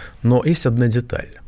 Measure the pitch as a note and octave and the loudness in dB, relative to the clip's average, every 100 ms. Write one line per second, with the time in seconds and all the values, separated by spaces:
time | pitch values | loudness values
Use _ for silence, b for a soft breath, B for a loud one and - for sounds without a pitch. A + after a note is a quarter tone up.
0 | B B A#2+ B2 D#3 E3+ - A#2 A#2+ A#2 | B B 2 2 2 0 0 2 2 0
1 | A#2+ - - - | -2 -8 -10 -16